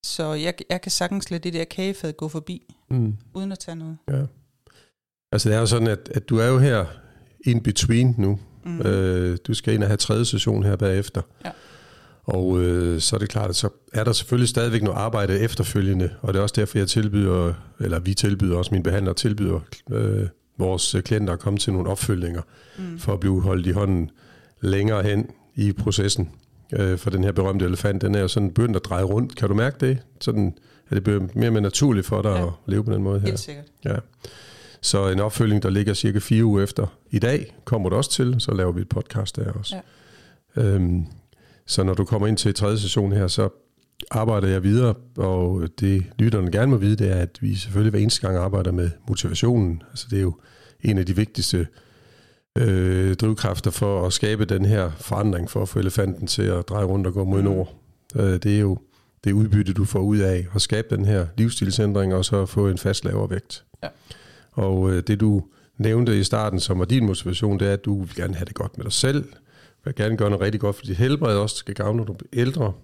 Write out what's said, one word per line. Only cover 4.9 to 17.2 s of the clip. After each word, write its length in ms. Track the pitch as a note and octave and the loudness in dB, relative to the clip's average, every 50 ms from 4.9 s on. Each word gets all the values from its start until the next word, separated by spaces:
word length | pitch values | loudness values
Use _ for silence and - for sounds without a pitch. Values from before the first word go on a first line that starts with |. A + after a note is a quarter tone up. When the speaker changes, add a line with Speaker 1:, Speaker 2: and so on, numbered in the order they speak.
| _ _ _ _ _ _ _ _ | _ _ _ _ _ _ _ _
Speaker 2:
Altså, 180 | - G#2+ - A#2 | -2 2 2 4
det 60 | G#2+ | 2
er 40 | A2+ | 4
jo 60 | A#2 | 2
sådan, 220 | G#2 A#2 A#2+ A2+ | 2 2 4 4
at, 220 | A2+ G#2+ - - - - | 2 2 -2 -4 -6 -6
at 160 | G#2+ - - | -6 -2 0
du 80 | A2+ | 2
er 100 | A2+ A2+ | 2 4
jo 100 | A#2+ C3 B2+ | 4 6 6
her 260 | C3+ C#3+ A#2+ G#2+ F2+ D#2+ - - - - - - - _ _ _ - | 6 4 4 2 0 -2 -6 -16 -20 -20 -20 -20 -20 _ _ _ 0
in 180 | C3+ A#2+ A#2 - | 0 0 2 0
between 520 | B2 G#2 - - - A2+ A#2 B2+ B2+ A#2+ | 0 0 0 2 4 4 4 4 4 4
nu. 220 | A2+ G2+ G2 G2+ F#2+ - - - - - | 2 2 2 0 0 -4 -14 -20 -16 -10
Speaker 1:
Mm. 160 | F3 E3+ E3+ | -10 -6 -2
Speaker 2:
Øh, 560 | - G2 G2 G2 F#2+ F#2 F#2 F2+ F2+ F2+ F2 F2 _ | -2 0 0 2 2 0 0 0 0 0 -2 -4 _
du 60 | - A2 | -4 -6
skal 200 | - - A2+ G#2+ | -2 0 0 0
ind 100 | G#2+ G2+ | 2 2
og 60 | G2 | 0
have 80 | G#2 | 0
tredje 280 | G2+ - - A2+ A2 A#2+ | 0 0 0 0 0 0
session 380 | - - - - - G#2+ G#2+ G2 | 0 0 0 0 0 0 2 2
her 120 | G2+ G2 | 0 0
bagefter. 460 | F#2+ G#2+ G2 F#2 G2 G2+ - - F#2+ F2+ _ _ _ - | 2 2 2 2 0 -2 -2 -6 -8 -8 _ _ _ -14
Speaker 1:
Ja. 60 | - - - - - - - - - - - - - - _ _ | -14 -14 -14 -20 -20 -20 -20 -20 -20 -20 -20 -20 -20 -20 _ _
Speaker 2:
Og, 380 | - - F#2 F#2 F#2 F#2 F2+ | -4 -2 0 0 2 2 2
øh, 400 | F2+ F2+ F2 F2+ F2 E2+ E2+ D#2+ | 2 2 2 2 2 0 0 0
så 140 | D#2 - A2 | 0 0 0
er 40 | G#2 | 0
det 100 | G#2 G2+ | -2 -2
klart, 200 | - A2 G#2 F#2+ | -2 -2 -2 -2
at 60 | F2 | -2
så 140 | - - G2+ - _ _ _ - | -2 -2 -4 -6 _ _ _ -4
er 100 | A#2 G#2+ | -2 0
der 80 | B2 A2 | 2 0
selvfølgelig 360 | - - - B2 B2 B2 A#2 | 0 0 0 2 2 2 2
stadigvæk 340 | - - A#2 A#2 A2+ A2 G#2 | 2 0 0 2 0 0 0
noget 140 | G#2 - | 0 0
arbejde 420 | - G2+ A2+ A2 G#2+ G2+ F#2+ F#2+ G2 | -2 -2 -2 0 0 0 2 2 2
efterfølgende, 760 | A2 A2+ - - F#2 - - G#2 F#2+ F#2+ G2 F#2 F2+ F2 - - | 0 0 0 -2 -4 -2 0 0 0 2 2 0 0 -2 -4 -4
og 120 | - - G2 | -4 -2 0
det 60 | F#2+ | 0
er 40 | G2+ | 0
også 120 | G2+ - | 0 0
derfor, 200 | - G#2 G2 - | -2 -2 0 0
jeg 100 | A2 G2 | 0 0
tilbyder, 680 | F#2 - A#2 G#2 G#2+ G2+ G2+ | 2 0 0 0 2 2 2